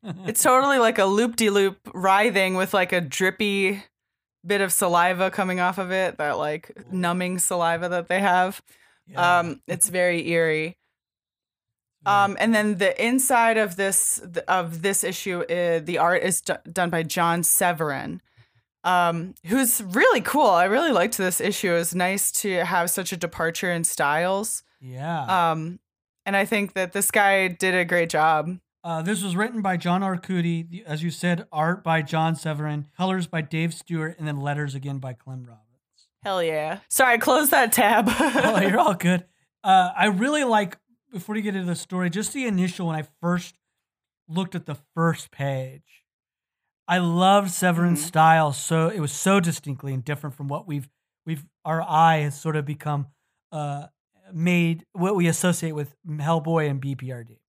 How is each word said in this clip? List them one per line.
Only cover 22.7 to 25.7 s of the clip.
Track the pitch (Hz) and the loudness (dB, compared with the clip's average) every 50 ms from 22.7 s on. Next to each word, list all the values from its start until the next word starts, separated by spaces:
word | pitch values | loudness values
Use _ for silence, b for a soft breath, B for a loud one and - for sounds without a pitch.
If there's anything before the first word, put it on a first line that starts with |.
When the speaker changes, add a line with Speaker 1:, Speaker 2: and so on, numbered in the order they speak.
| 180 180 170 180 | 0 0 0 0
Speaker 1:
such | 175 - 185 - - | -2 -4 -4 -6 -6
a | 170 | -6
departure | 170 170 - - 170 165 165 - - 185 | -6 -8 -4 -4 -4 -4 -2 -4 -4 -2
in | 175 170 165 | -2 -2 -2
styles. | - - - 156 143 147 156 170 180 190 196 214 220 - - _ _ _ _ | -4 -2 -2 0 0 2 2 0 0 0 -2 -2 -4 -8 -8 _ _ _ _
Speaker 2:
Yeah. | 135 131 127 127 139 160 170 160 139 120 190 185 175 165 | -18 -16 -12 -10 -8 -6 -6 -6 -2 0 2 2 2 2
Speaker 1:
Um, | 160 160 156 165 | 0 -2 -4 -8